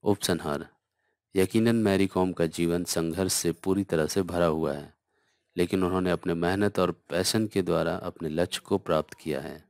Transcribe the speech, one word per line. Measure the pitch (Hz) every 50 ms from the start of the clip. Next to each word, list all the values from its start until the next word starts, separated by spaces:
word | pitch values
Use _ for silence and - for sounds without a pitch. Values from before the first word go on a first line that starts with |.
| _
उपसंहार। | - 101 - - - 95 80 - 78 71 73 80 - _ _ _ _ _ _ _ _ _ _ _ _ _
यकीनन | 98 95 95 - 113 113 123 117
मैरी | 117 110 104 98 95 98
कॉम | 95 - 95 92 92 87
का | - 85
जीवन | 82 80 - 85 85 85 87 90
संघर्ष | - - 87 82 82 80 87 95 92 -
से | - - 85 82
पूरी | - - 95 95 98 98
तरह | - - 82 78
से | 76 - 101 95
भरा | 85 85 87 87
हुआ | 85 78 80 80 76 71
है, | 73 71 - _ _ _ _ _ _ _ _ _ _ _ _ _
लेकिन | 87 90 87 - 95 92
उन्होंने | 90 90 92 92 92
अपने | 90 85 - 87 85
मेहनत | 85 85 87 92 95 101 104 101 -
और | 92 87 85
पैशन | _ _ _ 71 85 92 - - 113 110
के | 107 - 98 92
द्वारा | 85 85 82 82 82 87
अपने | 95 - 87 85 - 85 80
लक्ष्य | 76 80 87 92 - - -
को | - 98 98
प्राप्त | - - 85 78 76 - -
किया | _ - 80 73 67
है। | 69 73 71 78 - _